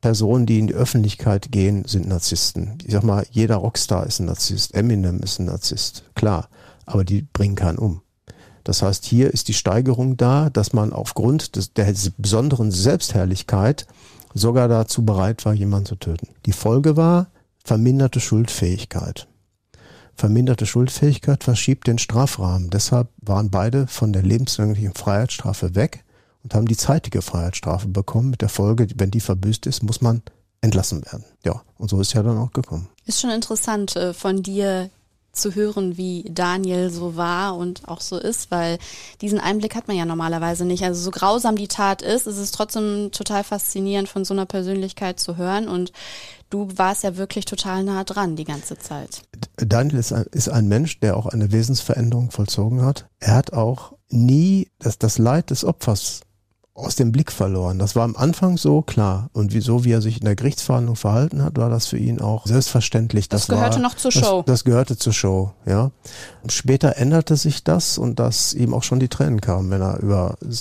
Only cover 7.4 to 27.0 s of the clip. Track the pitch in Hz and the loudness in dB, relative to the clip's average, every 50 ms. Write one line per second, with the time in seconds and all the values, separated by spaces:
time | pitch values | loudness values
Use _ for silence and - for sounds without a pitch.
7.4 | 101 101 98 - 95 85 78 - 110 104 82 87 - _ _ _ _ - - - | 0 0 0 2 0 0 0 0 -2 -2 -2 -4 -10 _ _ _ _ -20 -20 -20
8.4 | - - - _ - - 95 - - 98 98 - - - 117 120 131 139 - - | -20 -20 -20 _ -4 -2 -2 0 2 0 0 -2 -2 2 4 4 4 4 2 0
9.4 | - - 110 - - - 92 113 127 131 123 123 127 131 127 123 123 123 131 143 | -2 -2 -2 -2 0 0 2 2 2 2 2 0 0 0 0 2 2 4 4 4
10.4 | 156 147 - 113 101 - - 110 107 110 - - - - - - 104 120 143 156 | 2 2 2 0 0 2 2 0 0 0 -2 -4 -6 -6 -2 0 2 2 2 2
11.4 | - - - - 98 - - - 104 101 101 98 98 98 - - 104 101 107 110 | 0 -4 -6 -6 -6 -4 0 0 2 2 2 0 -2 -4 -4 -4 -2 0 2 2
12.4 | 127 151 139 117 110 107 95 90 98 127 170 180 - - - 104 90 92 92 92 | 2 2 2 2 2 0 0 2 2 2 2 2 0 0 0 0 2 0 0 -2
13.4 | - - - 95 98 120 151 - - - - _ - - - - - - - 98 | -4 -2 0 2 4 2 2 0 -4 -18 -20 _ -20 -20 -20 -20 -16 -10 -4 0
14.4 | 101 117 120 127 123 117 117 110 110 - - - 113 110 104 95 95 101 113 - | 2 2 4 4 4 4 4 2 2 0 0 0 2 2 2 2 2 0 0 -2
15.4 | - 107 104 101 98 101 101 98 98 - 101 - - - 80 82 - - - _ | 0 0 0 2 2 0 0 0 -2 -2 -6 -8 -6 -6 -6 -6 -6 -10 -14 _
16.4 | - - 98 - - 107 113 135 143 156 151 160 165 165 175 175 180 - _ _ | -2 -2 -2 0 2 2 2 4 4 4 4 4 4 4 4 4 2 -2 _ _
17.4 | _ _ _ _ - - 117 110 113 127 131 135 135 127 - 123 - - 110 107 | _ _ _ _ -2 0 2 4 4 4 4 4 2 2 0 0 -2 0 2 2
18.4 | 117 - - - 85 87 92 - - - - - - 82 - - - _ _ _ | 2 0 -2 -2 -2 -2 -2 -2 -6 -8 -8 -6 -6 -6 -10 -12 -14 _ _ _
19.4 | _ _ _ _ _ _ _ - - - - - - _ _ - - 107 107 120 | _ _ _ _ _ _ _ -20 -20 -20 -20 -20 -20 _ _ 0 2 4 4 4
20.4 | 127 131 120 - 117 - - 120 123 127 - - 147 147 139 - - - 139 - | 4 4 2 0 0 0 2 2 0 0 0 2 2 2 2 2 2 0 0 0
21.4 | - - 120 - - - 131 - - 123 117 117 - - 104 117 135 135 - - | 2 0 0 2 2 0 0 0 2 0 0 0 0 0 2 2 2 2 0 -2
22.4 | 92 90 90 92 90 87 95 104 - - 127 120 120 - _ _ - 104 98 98 | -2 0 0 0 0 0 0 0 0 2 2 2 2 0 _ _ -4 -2 0 0
23.4 | 107 101 95 95 98 117 123 139 135 127 - - 120 110 101 95 92 98 107 120 | 0 2 2 2 2 2 2 0 0 -2 -2 -2 0 0 2 2 2 4 2 2
24.4 | 131 - - - 107 107 107 101 104 101 - - - 104 101 104 120 127 - - | 2 0 -2 0 0 0 0 0 -2 -4 -4 -4 -2 0 0 0 0 -2 -4 -6
25.4 | - - 98 - - 95 87 98 131 165 - - _ _ _ _ _ _ _ _ | -6 -6 -4 -4 -4 -2 0 0 0 0 -2 -8 _ _ _ _ _ _ _ _
26.4 | - 120 - 110 113 113 113 - - - 143 165 | -8 -2 0 0 2 2 0 0 2 2 2 2